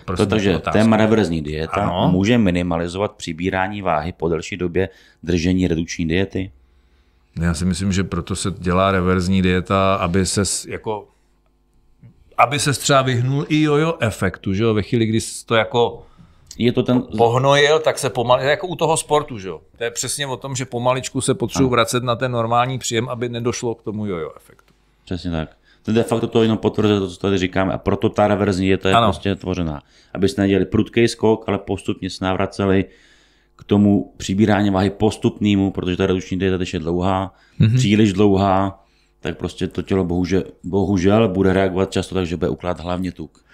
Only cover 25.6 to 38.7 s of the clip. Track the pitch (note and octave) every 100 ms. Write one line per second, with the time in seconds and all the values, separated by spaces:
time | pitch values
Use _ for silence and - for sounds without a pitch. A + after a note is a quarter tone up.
25.6 | _ _ - A2 A2+ A2+ A#2 - A2+ G#2+
26.6 | G#2+ - G#2 G2+ F#2+ F2+ G2 G2 F#2 F#2+
27.6 | F#2+ - - F#2+ A2 - G#2 G2 G2+ F#2
28.6 | F#2+ F#2+ F#2+ A#2 A2 F2+ G2 F#2+ F2+ F#2
29.6 | E2 D2 - _ _ - F#2+ - G2 F#2+
30.6 | F2+ G#2+ G#2 A2+ A#2 - A2 A2 - G2
31.6 | - G2 - G2+ F#2+ - F#2 F#2+ F#2+ -
32.6 | G2 F#2+ F#2 _ _ _ _ _ _ _
33.6 | - G2+ G2+ G2+ - - - G2 G#2 G2+
34.6 | G#2 F#2+ G2 - G#2+ - A#2 - G#2 G2
35.6 | G2 - F2+ F2+ F#2+ F#2 - F#2 F#2+ F#2
36.6 | F2+ F2+ D#2 F2 F#2 F#2+ F#2+ _ _ -
37.6 | A2 B2+ G#2 G#2+ A2 F#2 G#2 F#2+ G2 F#2+
38.6 | G2